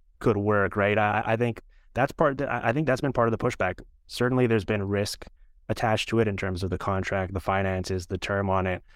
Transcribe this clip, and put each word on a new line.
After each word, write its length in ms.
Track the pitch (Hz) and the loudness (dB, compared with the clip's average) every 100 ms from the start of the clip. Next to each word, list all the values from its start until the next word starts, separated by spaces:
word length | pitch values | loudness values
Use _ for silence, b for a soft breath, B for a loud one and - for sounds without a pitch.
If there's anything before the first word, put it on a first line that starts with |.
| _ _ | _ _
could 180 | 127 101 | 0 2
work, 400 | 104 104 95 104 | 2 2 2 2
right? 220 | 101 104 | 2 4
I, 240 | 104 107 110 | 2 0 0
I 100 | 117 | 0
think 260 | 120 110 - - _ | 0 -4 -14 -20 _
that's 180 | 113 139 | -2 -2
part, 280 | - 156 135 | 2 0 0
I, 180 | 135 120 | -2 -2
I 80 | 117 | 0
think 140 | 135 151 | 0 0
that's 140 | 131 | 0
been 120 | 143 | 0
part 160 | 123 117 | 2 2
of 40 | |
the 60 | 110 | 2
pushback. 420 | 123 - 92 - - _ - | -2 0 -2 -4 -12 _ -12
Certainly 400 | - 123 127 123 | -2 2 4 4
there's 180 | 113 | 2
been 220 | 95 107 98 | 0 -2 0
risk 400 | 101 104 - - - - _ - | 0 -2 -6 -14 -20 -20 _ -8
attached 400 | 110 117 107 - | -2 0 0 0
to 80 | 113 | 2
it 100 | 110 | 2
in 80 | 98 | 0
terms 260 | 95 87 | -4 -4
of 80 | 92 | -4
the 80 | 90 | -4
contract, 540 | - 95 92 98 92 | -2 -2 -2 -2 -2
the 80 | 95 | -4
finances, 640 | - 98 98 92 90 95 - | -2 0 0 -2 -2 -6 -4
the 120 | 95 | -6
term 320 | - 101 98 | -2 -2 2
on 160 | 95 92 | 0 0
it. 160 | 90 b | -4 b